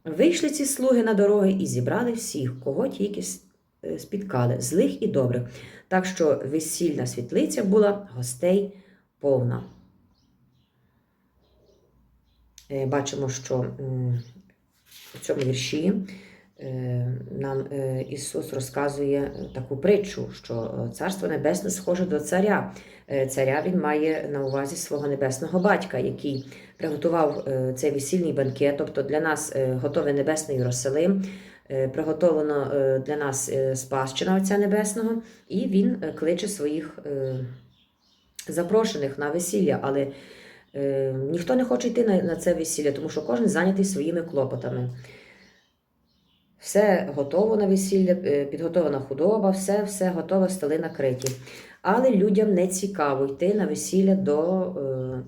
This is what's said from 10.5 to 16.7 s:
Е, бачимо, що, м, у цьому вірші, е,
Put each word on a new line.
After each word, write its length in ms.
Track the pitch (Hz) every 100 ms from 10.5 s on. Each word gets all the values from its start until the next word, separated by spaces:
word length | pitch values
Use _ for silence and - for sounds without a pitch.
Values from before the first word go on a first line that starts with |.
| _ _ _ _ _ _ _ _ _ _ _ _ _ _ _ _ _ _ _ _ - -
Е, 160 | 139 131
бачимо, 420 | 143 139 143 131
що, 260 | 123 - 127 123 127
м, 420 | 135 127 123 120 - - _ _ _ _ _ - -
у 40 | -
цьому 220 | - 143
вірші, 520 | 127 127 - 151 180 196 - - - - _ -
е, 580 | 135